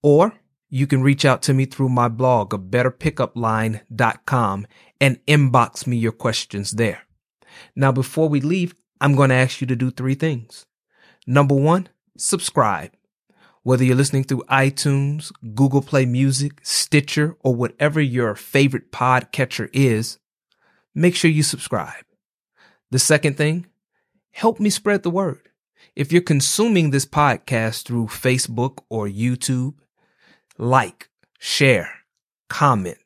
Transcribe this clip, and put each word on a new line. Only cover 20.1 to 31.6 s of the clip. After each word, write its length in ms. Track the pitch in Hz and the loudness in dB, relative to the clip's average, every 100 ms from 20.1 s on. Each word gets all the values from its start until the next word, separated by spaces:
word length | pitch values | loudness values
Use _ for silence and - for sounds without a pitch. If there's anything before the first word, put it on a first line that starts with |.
| - _ _ _ _ _ _ _ | -12 _ _ _ _ _ _ _
make 200 | - 175 | 0 0
sure 160 | 175 165 | 2 2
you 120 | 156 | 2
subscribe. 640 | 147 - - 110 80 - _ _ _ _ _ _ _ _ _ | 0 -4 -6 -8 -8 -14 _ _ _ _ _ _ _ _ _
The 80 | 127 | -2
second 380 | - 151 151 143 | 2 2 0 0
thing, 300 | 151 165 175 _ _ _ _ _ _ | -2 -2 -8 _ _ _ _ _ _
help 280 | - 220 220 | -2 -2 0
me 100 | 208 | -2
spread 320 | - 208 202 | 0 0 0
the 80 | 185 | 0
word. 400 | 175 190 - _ _ _ _ _ | -2 -4 -6 _ _ _ _ _
If 160 | - 143 | -8 0
you're 120 | 170 | 0
consuming 680 | 175 147 - - 226 196 156 | 2 0 0 0 2 2 2
this 160 | 139 | 0
podcast 800 | - - 147 120 - 123 113 113 | -2 0 0 0 -2 -2 -2 -6
through 220 | - 120 113 | -6 -4 -4
Facebook 720 | - 127 127 - 117 131 - _ | -4 -2 0 -2 -4 -4 -6 _
or 180 | 113 104 | -6 -6
YouTube, 680 | 98 123 123 - 127 127 147 _ _ _ _ _ _ _ - | -2 -2 -2 -4 -2 -4 -8 _ _ _ _ _ _ _ -8
like, 500 | 117 131 98 _ - _ _ _ | 2 2 0 _ -20 _ _ _
share, 520 | - - | -8 2